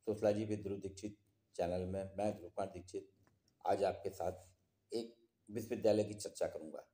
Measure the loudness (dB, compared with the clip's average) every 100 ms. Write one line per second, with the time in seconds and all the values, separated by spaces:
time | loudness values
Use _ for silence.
0 | -2 4 4 4 2 -2 -2 -6 -6 -8
1 | -10 -10 _ _ _ -2 0 2 0 -2
2 | -4 0 0 0 -8 -4 -4 -4 -8 -8
3 | -10 _ _ _ _ _ 2 4 4 2
4 | -6 -2 -4 -4 -12 _ _ _ _ -6
5 | -6 -12 _ _ -10 -8 -4 2 6 6
6 | 4 -2 -8 -2 -2 -2 -10 -12 -14